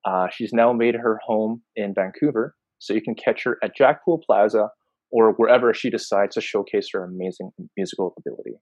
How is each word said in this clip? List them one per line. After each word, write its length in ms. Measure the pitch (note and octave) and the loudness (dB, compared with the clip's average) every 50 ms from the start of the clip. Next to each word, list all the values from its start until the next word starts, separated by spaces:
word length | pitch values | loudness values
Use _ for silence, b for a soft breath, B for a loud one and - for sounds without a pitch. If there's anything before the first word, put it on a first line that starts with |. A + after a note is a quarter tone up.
| _ | _
Uh, 240 | G2+ F#2 F#2 F#2 F#2 | -2 -2 0 -2 -2
she's 220 | - - A#2 G2+ - | -4 -8 -10 -4 2
now 200 | A#2 A2+ A#2+ B2 | 2 4 4 4
made 220 | A#2 A#2 A#2+ A#2 | 2 2 2 0
her 240 | A2+ A#2 A#2+ A2 A2 - | 0 0 -2 -2 -2 -4
home 380 | - A2+ G#2+ G#2+ G#2+ A2+ A#2 _ _ _ | -4 -2 -2 -2 -2 -4 -8 _ _ _
in 180 | - G#2 G2+ G2 | -6 -6 -4 -2
Vancouver, 640 | - F#2+ F#2 - - - D3 C3 A2 A#2 D3+ _ _ _ _ _ _ | -2 -4 -4 -4 -2 -2 -2 0 -2 -4 -4 _ _ _ _ _ _
so 160 | - - G2+ | -8 -4 -4
you 60 | A2 | -4
can 160 | - - A2+ | -2 -4 -8
catch 260 | - - - - - - | -4 -2 -2 -2 0 -2
her 160 | B2+ A#2 - - | -4 -2 -2 -4
at 120 | G#2 - | -8 0
Jackpool 460 | - C#3 C3 D3+ - _ - E3+ D#3+ - | 4 4 4 4 2 _ -2 -2 -2 2
Plaza 460 | _ - G2+ G#2 A2 A2 A2 G#2 G#2+ - _ _ _ _ _ _ _ | _ 4 4 4 4 4 2 0 0 -4 _ _ _ _ _ _ _
or 220 | - A#2 A2+ A2 G2 | 2 6 6 6 6
wherever 420 | - A#2 A2 B2 B2 A#2+ A#2+ A2 | 4 4 6 6 6 6 2 0
she 160 | - - C3 | 0 -2 -4
decides 440 | G2+ A2+ - - - G2 G2+ G2 - | -4 -4 -4 -2 0 0 0 0 -2
to 40 | A2+ | -6
showcase 480 | G#2 - - G#2 G2 - - G#2 G2 - - | -6 -2 -2 -4 -2 0 -2 -2 -2 -2 -8
her 100 | G2+ F#2 | -8 -8
amazing 480 | F2+ F#2 F#2 F#2 F#2 F2+ - F#2+ F#2+ _ - F2+ - _ | -8 -8 -8 -8 -8 -8 -8 -14 -16 _ -18 -20 -14 _
musical 380 | - G2 F2+ - - F#2+ F2 - | -6 -6 -6 -4 -4 -4 -4 -4
ability. 360 | - D#2 C#2+ A#1+ - G#1+ A1 A1+ - | -8 -12 -12 -12 -12 -14 -16 -16 -16